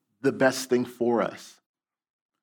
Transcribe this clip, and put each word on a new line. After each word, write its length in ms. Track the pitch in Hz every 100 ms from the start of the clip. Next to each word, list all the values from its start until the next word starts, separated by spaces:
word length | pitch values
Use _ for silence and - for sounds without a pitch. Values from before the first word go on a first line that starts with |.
| _ _
the 100 | 135
best 380 | 113 131 131 -
thing 140 | 123
for 380 | 123 - 120 117
us. 320 | - - - - _ _ _ _ _ _ _ _